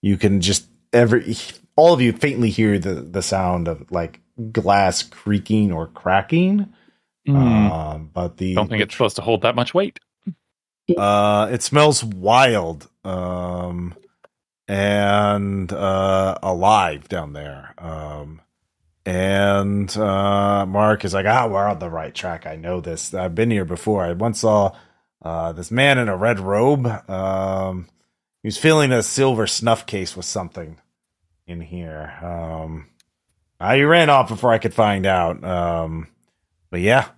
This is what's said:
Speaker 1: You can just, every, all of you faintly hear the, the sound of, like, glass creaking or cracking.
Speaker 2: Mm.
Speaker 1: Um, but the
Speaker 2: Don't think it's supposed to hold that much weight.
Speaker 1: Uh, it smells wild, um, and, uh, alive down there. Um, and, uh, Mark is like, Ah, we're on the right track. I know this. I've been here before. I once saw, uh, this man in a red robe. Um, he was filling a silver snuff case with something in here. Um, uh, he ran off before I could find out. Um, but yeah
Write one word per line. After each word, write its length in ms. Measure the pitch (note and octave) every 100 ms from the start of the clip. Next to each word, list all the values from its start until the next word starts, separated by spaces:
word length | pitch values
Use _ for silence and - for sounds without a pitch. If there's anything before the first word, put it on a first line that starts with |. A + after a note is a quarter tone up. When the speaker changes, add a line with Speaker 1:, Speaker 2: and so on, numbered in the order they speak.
Speaker 1:
You 160 | G2 F#2+
can 240 | G#2 G2
just, 280 | F2 G2 - _ _
every, 420 | A#2+ A#2+ A#2+ - A2+ - - _
all 180 | - E3
of 80 | E3
you 120 | B2
faintly 380 | - D3+ B2 A2+
hear 280 | G#2 A2 G2+
the, 160 | F2+
the 260 | E2 D2 F#2
sound 440 | F#2 G2 F#2 F2+ E2
of, 240 | D#2 -
like, 300 | F2+ E2 - _ - A2+
glass 500 | A2+ G2 G2+ F#2+ F2+
creaking 680 | - - - G#2 - G#2+ G#2
or 160 | E2 D#2+
cracking. 840 | - F2+ F#2+ - E3 F#3 G#3 G3+ _ _ _ _ _ -
Speaker 2:
Mm. 80 | C#3 B2+ A2 G#2
Speaker 1:
Um, 380 | D#2+ D2+ D#2 D#2
but 220 | F2 F2 -
the 180 | F#2+
Speaker 2:
Don't 140 | F#2 G#2
think 120 | A2
it's 120 | G2+
supposed 220 | - A2+ -
to 60 |
hold 200 | A2 A2
that 140 | A2+ A#2+
much 180 | B2
weight. 240 | F3 G3+ - _ _ - E3 _ _ _ _ - F3
Speaker 1:
Uh, 520 | G2+ G#2 G#2 G#2 G#2+
it 120 | A#2+
smells 420 | - D3 D3+ C#3
wild, 840 | A2+ F#2+ F#2+ A#2+ C3+ A2 E2+ D#2+ - _
um, 920 | F#2+ F#2 F2+ F2+ F2+ F2+ F2+ F2 F2 F2+ _ _ _ _ _ _ -
and, 1040 | G2 G2+ G2+ G2+ G#2 G#2 G#2 G2+ G2 F2+
uh, 680 | G2+ G2 F#2+ F#2+ F#2+ F#2+ F#2
alive 640 | F#2+ F2+ F#2 G#2+ F2+ D2 -
down 240 | F#2 D2+
there. 400 | D2 D2 C#2 - -
Um, 640 | E2+ D#2+ D2+ D2 D2 D#2+ _ _ _ _ _ _ -
and, 880 | F2+ F#2+ G2 G2+ G2+ G2 G2+ G2+ G#2
uh, 680 | G#2+ G2 G2+ G2+ G2+ G2+ F#2+
Mark 380 | G2+ G#2+ G#2+
is 80 | G2+
like, 120 | G2 F#2+
Ah, 200 | A#2+ A#2
we're 200 | G2 G2+
on 120 | F2+
the 120 | E2+
right 240 | E2 D#2
track. 320 | - F#2 E2 D#2+
I 100 | D#2+
know 240 | E2+ F2+
this. 320 | E2+ D#2+ -
I've 200 | F#2+ F2+
been 160 | E2+ A#2
here 140 | G#2+ F2
before. 360 | F2 - G#2
I 100 | F2
once 280 | E2+ A2+ G#2+
saw, 320 | A2+ G#2 G2 - _ _ _ _
uh, 300 | E2 E2 E2
this 180 | E2 F2
man 280 | A#2 C#3+ C3
in 100 | A2+
a 80 | F#2
red 240 | A2 G#2+
robe. 460 | F#2+ G2+ B2+ D3 A#2+ G#2 -
Um, 800 | F#2+ F#2+ F#2+ G2 F#2+ F#2+ F#2 F2 _ _ _ _ _
he 60 | A2
was 80 | G#2
filling 340 | D#3 D#3 C#3+
a 100 | B2
silver 440 | G#2 - C3+ A#2 G#2
snuff 400 | - A2+ A2+ -
case 300 | G2+ F#2 -
with 100 | F2
something 520 | G#2+ F2 - D#2+ D#2+ _ _ _ _ _ _ -
in 140 | F2
here. 540 | D#2+ F2 E2 D#2 D#2 -
Um, 640 | E2+ E2+ E2 D#2+ D#2+ D#2+ D2+ _ _ _ _ _ _ _
uh, 140 | F#2
he 80 | C3+
ran 240 | D3 E3+ D#3
off 180 | C#3 B2
before 240 | A2 B2
I 60 | A2+
could 160 | A2
find 300 | - G#2+ G2+ F#2+
out. 360 | F#2 E2+ F2
Um, 640 | F2+ F2+ F2 E2+ D#2+ D#2+ D#2+ _ _ _ _ _ _
but 100 | F2
yeah 280 | F#2+ B2+ A#2+